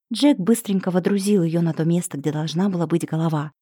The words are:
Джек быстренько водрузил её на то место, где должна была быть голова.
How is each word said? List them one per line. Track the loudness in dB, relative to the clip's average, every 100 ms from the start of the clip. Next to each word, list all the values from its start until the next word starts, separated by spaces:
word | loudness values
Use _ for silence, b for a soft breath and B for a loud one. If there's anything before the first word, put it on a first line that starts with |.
| -10
Джек | 2 2 4
быстренько | 2 0 0 -2 0
водрузил | 0 0 0 2 2
её | 2 0
на | 0
то | 0 0
место, | 0 -2 -4
где | -4
должна | -2 -2 -2 0
была | 0 0
быть | -2 -2
голова. | -2 0 -2 -4 -12